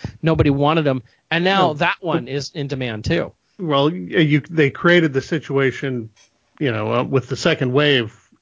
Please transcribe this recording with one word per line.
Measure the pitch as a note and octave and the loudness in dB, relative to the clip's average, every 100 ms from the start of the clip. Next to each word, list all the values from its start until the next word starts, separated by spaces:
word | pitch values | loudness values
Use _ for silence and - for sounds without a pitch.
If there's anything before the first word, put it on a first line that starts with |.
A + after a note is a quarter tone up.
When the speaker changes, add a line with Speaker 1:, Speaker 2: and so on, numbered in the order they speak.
| - - | -12 -4
Speaker 1:
Nobody | D#3+ D3+ D3 | 0 4 4
wanted | C#3 C#3+ E3 D3 | 4 2 2 2
'em. | C3 - _ _ | -2 -4 _ _
And | E3 F#3 | 0 2
now | G3 F3+ | 2 2
Speaker 2:
No. | D3 | 2
Speaker 1:
that | E3+ G3 | -2 -2
one | F3 D3+ B2 | -4 -4 -4
is | C#3+ C3 | -6 -6
in | - C#3 | -8 -6
demand, | C3+ B2+ G#2+ - | -4 -6 -6 -2
too. | E3 F2 - _ - | -2 -4 -10 _ -10
Speaker 2:
Well, | E3+ C#3 D3 | -2 2 2
y-, | F3+ | -2
you, | F3 G3+ D#3 D3 | -2 0 2 2
they | - D#3+ C#3 | 0 0 0
created | - E3+ F3 D#3+ | 0 2 4 2
the | C3 | 0
situation, | - D#3+ - C#3 C3+ B2 C#3 B2 A2 _ _ _ _ - | -4 -6 -2 0 0 -2 -6 -6 -8 _ _ _ _ -6
you | C#3+ | -4
know, | A2 G#2+ | -2 -2
uh, | A#2+ - | -2 0
with | C3+ - | -2 -2
the | C3+ | -2
second | F3 D#3 C3 | 0 0 0
wave, | C3+ D3 C3+ A2 - _ _ | 2 2 2 -2 -10 _ _